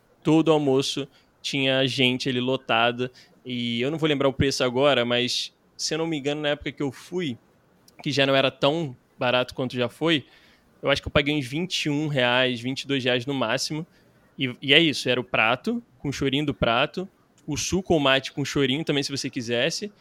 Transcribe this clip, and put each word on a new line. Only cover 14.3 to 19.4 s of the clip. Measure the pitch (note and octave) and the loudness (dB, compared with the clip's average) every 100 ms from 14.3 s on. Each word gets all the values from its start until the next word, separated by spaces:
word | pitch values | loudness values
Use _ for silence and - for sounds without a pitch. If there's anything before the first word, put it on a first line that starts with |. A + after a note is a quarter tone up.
| - | -6
E, | C3 B2+ | -6 -4
e | C3+ | 4
é | C#3+ | 4
isso, | E3 B2 C3 | 4 2 0
era | B2 | -2
o | |
prato, | A#2+ - A2+ C3 G#3+ A#3+ - _ | 0 0 2 2 -2 -4 -6 _
com | D3 | -6
o | |
chorinho | - C3+ C#3 D3 | -2 -2 0 -2
do | |
prato, | A#2+ C3+ A#2 D3 - F#3+ _ _ _ - | 0 0 2 0 -4 -10 _ _ _ -8
o | C#3+ | -6
suco | - F3+ - | -2 -2 0
ou | E3 | 2
mate | C#3 C3+ - | 4 2 0
com | - | -6
chorinho | C#3 D3 C3+ C#3 | -4 0 0 0
também, | E3 C#3+ | -2 -2
se | C#3 | -2
você | C#3 C3 | -4 -6
quisesse, | C3+ | -6